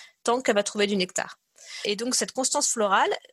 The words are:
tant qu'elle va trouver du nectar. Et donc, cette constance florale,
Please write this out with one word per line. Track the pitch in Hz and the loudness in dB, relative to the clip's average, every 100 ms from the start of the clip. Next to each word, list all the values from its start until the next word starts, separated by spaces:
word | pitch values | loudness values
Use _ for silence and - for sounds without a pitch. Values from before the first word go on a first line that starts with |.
| - _ | -20 _
tant | - 247 | 0 2
qu'elle | 262 208 | 2 2
va | |
trouver | 202 214 202 | 0 0 0
du | 202 | 0
nectar. | 180 - - - _ _ - - | -2 -4 -8 -12 _ _ -18 -8
Et | - 208 | -6 -4
donc, | 247 | -2
cette | 240 202 | -2 -2
constance | - 262 294 - | -2 -2 0 0
florale, | 240 202 208 277 - - | 0 2 4 2 0 -8